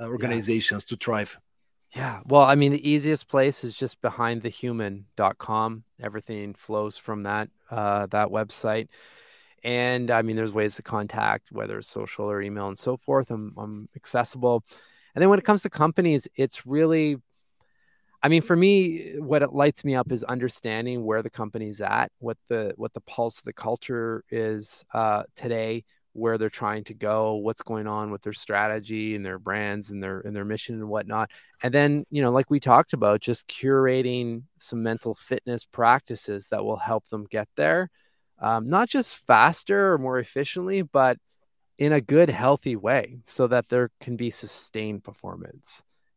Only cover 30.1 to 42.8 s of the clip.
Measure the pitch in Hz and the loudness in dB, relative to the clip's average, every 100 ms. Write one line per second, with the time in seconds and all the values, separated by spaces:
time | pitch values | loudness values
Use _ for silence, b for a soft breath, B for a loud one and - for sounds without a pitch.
30.1 | 95 104 104 101 107 - 113 107 107 98 | -8 -8 -8 -6 -8 -8 -10 -6 -6 -4
31.1 | 107 110 b b b 127 139 147 147 - | -4 -4 b b b 0 4 4 2 -2
32.1 | 147 127 127 139 147 135 123 - 117 104 | 0 2 2 2 0 6 6 6 2 2
33.1 | 107 - 113 - - 131 135 131 131 123 | 2 0 -6 -6 -6 2 4 4 2 0
34.1 | 123 120 117 135 _ - 120 113 113 113 | -2 -4 -8 -12 _ -10 -4 -2 -2 -4
35.1 | 107 - 123 - 120 - - 117 131 - | -8 -4 -6 -4 -6 -6 0 4 4 0
36.1 | 113 - 101 - 107 104 107 - 110 - | -10 -8 -8 -6 -4 -4 -4 -2 -4 -4
37.1 | 107 104 107 104 - 151 165 185 _ _ | -12 -8 -8 -6 -2 2 2 0 _ _
38.1 | _ _ _ 107 113 117 185 240 277 - | _ _ _ -2 0 2 0 2 0 -2
39.1 | - - 113 135 165 - 202 196 165 131 | -4 4 8 8 4 0 2 4 2 0
40.1 | 127 - 135 143 185 185 196 160 139 131 | -2 -2 -4 -4 -4 -4 -2 0 4 4
41.1 | 120 _ _ _ _ _ - 147 151 113 | 4 _ _ _ _ _ 0 4 4 6
42.1 | 147 170 - 123 139 139 110 | 6 6 6 2 2 0 -4